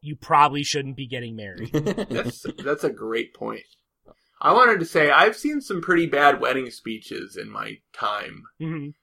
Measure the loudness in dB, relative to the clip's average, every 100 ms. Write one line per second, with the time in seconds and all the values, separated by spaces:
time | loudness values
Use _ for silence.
0 | -12 -12 2 6 6 4 -2 -4 -4 -8
1 | -10 -8 -10 -10 -12 -10 -4 -2 -2 -4
2 | -4 -4 -4 -8 -12 -8 -4 -2 -2 -4
3 | -4 -4 -4 -8 -10 -10 -14 _ _ _
4 | _ _ _ _ 4 6 6 4 0 2
5 | 6 6 6 2 -4 -4 -4 -6 0 2
6 | 2 4 6 4 0 -2 -4 -12 -12 -12
7 | -10 -12 -12 -12 -12 -10 -12 -12 _ -6
8 | -4 -4 -8 -16 -20 _ -8 -6 -10 -14